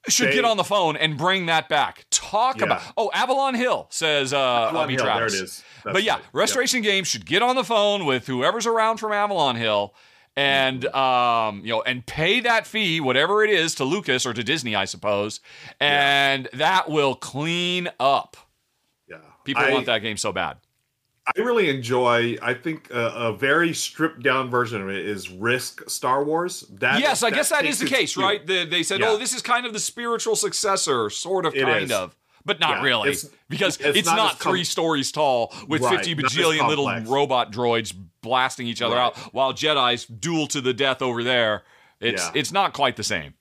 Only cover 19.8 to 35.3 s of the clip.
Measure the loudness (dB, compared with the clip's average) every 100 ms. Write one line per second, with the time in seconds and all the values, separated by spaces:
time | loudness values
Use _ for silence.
19.8 | 2 0 -2 -4 -4 -2 -4 -6 _ _
20.8 | _ _ _ _ -4 -2 2 2 2 -2
21.8 | 0 2 4 4 2 -2 -4 -4 -6 -8
22.8 | -6 -4 -2 -2 -4 0 2 2 2 -2
23.8 | -8 -2 -4 0 0 0 0 -2 -2 -4
24.8 | -6 -6 -6 -8 -10 -4 -2 0 -2 -12
25.8 | -10 -4 0 0 0 -2 -4 -8 -16 -2
26.8 | 0 2 2 2 0 0 0 0 0 -2
27.8 | 0 0 0 0 0 0 -2 -2 0 -2
28.8 | 0 0 0 0 -2 -6 -2 -2 -2 -6
29.8 | -8 -6 -4 -2 -2 -2 -2 -2 -2 0
30.8 | 0 0 -2 -4 -4 -2 0 0 0 0
31.8 | 0 -2 -4 _ _ _ -6 -2 0 0
32.8 | 0 2 0 -2 -8 _ _ -2 -2 0
33.8 | 2 2 2 2 2 0 -2 0 -2 -2
34.8 | 0 0 -2 0 2